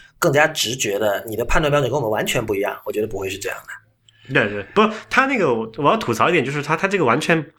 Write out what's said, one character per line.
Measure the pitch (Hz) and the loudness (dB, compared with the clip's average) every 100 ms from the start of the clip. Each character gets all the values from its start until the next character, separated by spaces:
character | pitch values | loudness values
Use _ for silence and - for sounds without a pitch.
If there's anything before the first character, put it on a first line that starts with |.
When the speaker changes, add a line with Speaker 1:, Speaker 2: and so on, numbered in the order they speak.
| - - | -18 -2
Speaker 1:
更 | 170 | 2
加 | 139 156 | 4 4
直 | 151 107 127 | 2 -4 -4
觉 | 110 101 | -2 0
的， | 107 98 113 | 0 -2 -4
你 | 107 | -6
的 | |
判 | 117 170 | 0 2
断 | 151 | 2
标 | 143 | 0
准 | 127 | 0
跟 | 143 | -2
我 | |
们 | 110 | -2
完 | 107 | -2
全 | 208 135 110 | -2 -2 -2
不 | |
一 | 98 | -2
样， | 98 104 - | -2 -6 -6
我 | |
觉 | 104 | -4
得 | 107 | -4
不 | 98 | -4
会 | 95 | -6
是 | 92 | -6
这 | 92 | -8
样 | - | -10
的。 | - - _ _ _ _ - | -14 -20 _ _ _ _ -2
Speaker 2:
对， | 139 107 | 0 0
对， | 101 98 | -2 -4
不， | 202 214 214 - | 2 2 0 -2
它 | - 269 | 0 2
那 | 262 | 2
个， | 160 | 2
我， | 113 110 - | 0 -4 0
我 | 143 | 2
要 | 220 | 2
吐 | 165 | 0
槽 | 113 131 | 2 4
一 | |
点， | 175 | 4
就 | 127 | 0
是 | 147 | -4
它， | 139 165 | -4 -2
它 | 190 | 0
这 | 196 | 2
个 | 131 | 2
完 | 127 | 2
全， | 156 165 147 | 2 0 0